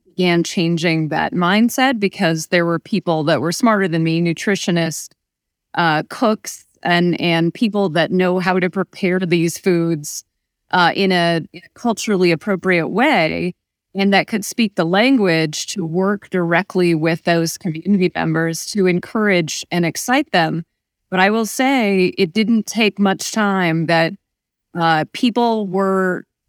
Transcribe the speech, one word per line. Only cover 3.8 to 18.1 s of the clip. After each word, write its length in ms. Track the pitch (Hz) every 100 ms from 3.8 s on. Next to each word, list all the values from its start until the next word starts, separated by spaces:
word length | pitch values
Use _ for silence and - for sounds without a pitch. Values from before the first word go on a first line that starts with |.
| 190
than 160 | 165
me, 200 | 160 165
nutritionists, 880 | 170 165 - 196 - 170 165 - - _ _ _ _ _ _
uh, 280 | - 170 156 -
cooks, 580 | - 226 214 - - _ _
and, 380 | - 175 175 -
and 320 | 170 165 170
people 380 | - 226 202 196
that 200 | 156 156
know 280 | 185 180 185
how 200 | 180 185
to 120 | 185
prepare 480 | 190 180 - 180 185
these 400 | 185 175 170 -
foods, 640 | 196 170 165 160 147 - - _ _ _ _
uh, 220 | 180 170
in 180 | - 190
a, 300 | 180 170 165 -
in 80 | 175
a 60 | -
culturally 560 | - 240 214 - 190 180
appropriate 580 | 165 - 190 185 175 156
way, 640 | 185 285 226 160 170 175 - _ _ _
and 200 | 190 196
that 140 | 196 -
could 180 | 208 -
speak 300 | - 220 -
the 100 | 165
language 800 | 185 247 269 190 160 156 151 -
to 180 | 208
work 460 | 165 170 190 202 -
directly 640 | 185 170 170 196 190 175
with 300 | 165 160 165
those 340 | - 170 165 -
community 520 | 175 156 180 202 180